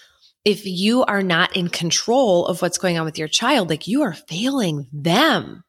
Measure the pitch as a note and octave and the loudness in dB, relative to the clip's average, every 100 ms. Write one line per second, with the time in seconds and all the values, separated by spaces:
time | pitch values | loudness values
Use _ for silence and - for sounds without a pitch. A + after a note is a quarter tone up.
0 | - _ _ _ G#3 G3+ G#3 F3+ G3+ B3 | -20 _ _ _ -2 0 -2 -2 2 2
1 | - G3+ F#3+ E3 F#3 G3 F3 - E3+ - | 2 0 0 2 0 0 -2 -2 -2 -2
2 | - B3+ A#3+ F3 - F3 F3 - F#3 E3+ | 0 2 4 4 2 -2 -4 -2 -2 -2
3 | D#3+ D3+ D#3 - A#3+ C#4+ E3+ D#3 F3 C4 | -4 -6 -4 -2 2 2 0 -4 -2 -2
4 | C4 D3 - E3 B3 C#4 F#3 D3 B2+ D3 | -2 -4 -10 -6 -2 0 0 -2 -6 -4
5 | D#3+ F#3+ D#4 G3 D2+ G#1 | 0 4 4 2 -2 -12